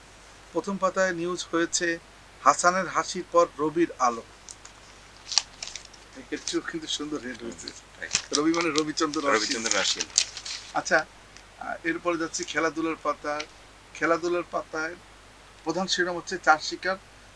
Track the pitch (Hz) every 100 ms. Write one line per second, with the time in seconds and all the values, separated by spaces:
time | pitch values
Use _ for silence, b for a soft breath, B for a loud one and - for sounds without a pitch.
0 | - - - - - 170 196 196 190 190
1 | 190 170 175 175 - 165 170 - 170 170
2 | - - - - 131 147 175 185 165 151
3 | 160 185 165 170 170 - 156 156 165 -
4 | 123 117 - - - - - - - -
5 | - - - - - - - - - -
6 | - - 127 147 - 170 - 170 156 -
7 | 147 147 123 117 117 - - - - -
8 | 82 - - 139 156 170 170 147 151 147
9 | 160 151 143 107 107 127 113 104 90 -
10 | - - - - - - - 160 - 165
11 | 156 - - - - - - - 165 170
12 | 175 165 160 - 175 147 160 156 165 156
13 | 151 143 151 147 156 - - - - -
14 | 156 165 175 175 160 175 - 160 160 180
15 | - - - - - - 160 165 190 -
16 | 180 175 - 180 - 151 - 170 185 190
17 | - - -